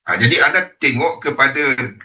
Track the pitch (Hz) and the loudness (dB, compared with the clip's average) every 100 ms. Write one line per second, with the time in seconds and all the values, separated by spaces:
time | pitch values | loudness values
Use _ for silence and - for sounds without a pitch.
0 | - 90 117 - - 180 180 - 143 120 | -6 0 2 4 2 2 -4 -2 -2 0
1 | - - 147 - 131 151 143 123 120 - | -2 -2 -4 0 0 2 -2 -2 -6 -10